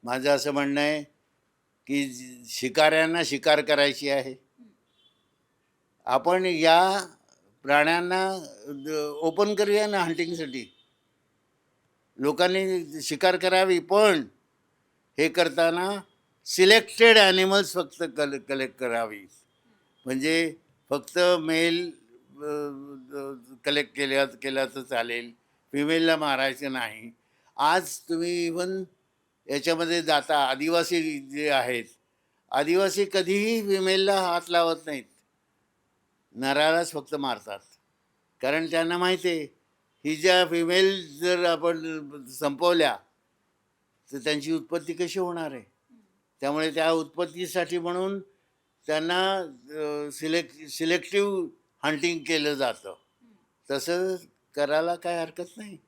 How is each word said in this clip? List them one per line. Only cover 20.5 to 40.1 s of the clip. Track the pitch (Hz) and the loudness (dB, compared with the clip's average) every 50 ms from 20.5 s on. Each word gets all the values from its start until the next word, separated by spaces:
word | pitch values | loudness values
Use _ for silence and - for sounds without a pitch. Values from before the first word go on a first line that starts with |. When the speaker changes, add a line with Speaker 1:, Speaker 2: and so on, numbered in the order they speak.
| 156 - _ _ _ _ _ _ | -6 -10 _ _ _ _ _ _
Speaker 1:
फक्त | 135 143 139 - - 180 180 180 180 170 | -4 -4 -4 -4 0 2 4 4 4 2
मेल, | 156 156 160 160 165 170 165 175 180 170 - _ _ _ 117 120 _ _ 131 | 2 0 0 2 2 2 0 0 -4 -6 -10 _ _ _ _ _ _ _ -20
अ, | 139 147 151 147 147 147 147 139 135 139 143 143 135 127 127 143 | -14 -10 -8 -6 -6 -8 -8 -10 -12 -16 -18 -18 -20 -20 -14 -12
अ, | 139 139 139 139 123 117 123 135 120 _ | -10 -10 -10 -12 -14 -18 -20 -20 -8 _
कलेक्ट | 143 147 147 147 147 _ | -2 0 0 -2 -2 _
केल्या, | 143 143 135 135 135 139 | -4 -2 0 2 2 0
केला | 135 120 117 - 135 135 135 135 | 0 -2 -8 -8 -4 -2 -2 -4
तर | 123 120 139 | -4 -6 -12
चालेल, | 127 123 135 117 117 120 117 120 117 117 117 _ _ _ _ _ _ _ | -10 -4 -4 -4 -2 -2 -6 -8 -8 -12 -18 _ _ _ _ _ _ _
फिमेलला | - 143 147 151 165 165 165 165 160 | -4 -2 0 2 2 2 4 2 2
मारायचं | 156 151 147 139 131 135 135 127 120 143 139 | 2 2 -2 0 0 0 -2 -4 -6 -8 -8
नाही. | 131 127 120 110 107 110 113 117 117 _ _ _ _ _ _ _ _ | -6 -6 -6 -8 -10 -14 -18 -20 -20 _ _ _ _ _ _ _ _
आज | - 139 151 170 185 170 147 - - | 0 2 4 4 2 0 -2 -12 -14
तुम्ही | - - 170 165 170 175 175 175 170 165 | -8 -6 -4 -4 -4 -4 -4 -4 -4 -4
even | 165 175 180 185 190 190 185 180 _ _ _ _ _ _ _ _ _ _ _ - | -4 -4 -6 -6 -6 -8 -8 -12 _ _ _ _ _ _ _ _ _ _ _ -6
याच्यामध्ये | 135 143 143 170 165 160 170 165 170 170 | -6 -2 0 0 0 0 0 -2 -2 -2
जाता, | 160 156 156 143 139 - 156 147 139 127 | 0 2 2 2 2 2 0 2 2 2
आदिवासी | 135 135 147 160 170 170 165 - 175 170 160 160 151 139 | 0 -2 -2 0 0 0 0 2 0 -2 -2 -2 -6 -8
जे | 135 135 139 147 151 151 | -10 -10 -8 -4 -2 0
आहेत, | 143 135 123 123 127 117 113 - _ _ _ _ _ _ _ _ _ _ _ _ | 2 2 0 0 -4 -4 -6 -8 _ _ _ _ _ _ _ _ _ _ _ _
आदिवासी | - 131 147 151 170 185 196 190 - 196 202 196 196 | -2 -2 0 2 2 2 2 2 0 -2 -4 0 0
कधीही | 190 185 170 190 202 208 220 233 226 | -2 0 0 0 0 0 0 -2 -2
फिमेलला | 208 202 196 190 190 190 190 190 190 196 196 196 | -2 -2 -2 0 0 0 2 2 2 2 2 2
हात | 185 180 170 170 170 170 | 0 0 -2 -4 -4 0
लावत | 175 170 170 165 165 165 156 | 0 2 2 2 0 -4 -6
नाहीत, | 156 147 131 117 _ _ _ _ _ _ _ _ _ _ _ _ _ _ _ _ _ _ _ _ _ _ _ _ _ _ | -10 -10 -10 -12 _ _ _ _ _ _ _ _ _ _ _ _ _ _ _ _ _ _ _ _ _ _ _ _ _ _
नरालाच | 110 131 135 139 143 151 156 160 170 170 - | -4 -2 0 2 4 4 4 4 2 0 -2
फक्त | - 151 135 - 151 | -6 -10 -10 -8 -8
मारतात. | 143 139 131 120 104 - 107 101 101 _ _ _ _ _ _ _ _ _ _ _ _ _ _ _ _ | -6 -4 -4 -6 -6 -8 -14 -14 -14 _ _ _ _ _ _ _ _ _ _ _ _ _ _ _ _
कारण | - 131 147 160 165 156 | -2 -2 0 0 -2 -2
त्यांना | 160 165 165 165 175 | -2 -2 0 0 -2
माहिती | 175 180 180 185 180 185 185 | 0 2 0 0 0 0 -2
आहे, | 170 160 147 131 _ _ _ _ _ _ _ _ _ _ _ | -2 -2 -6 -10 _ _ _ _ _ _ _ _ _ _ _
ही | 147 | -6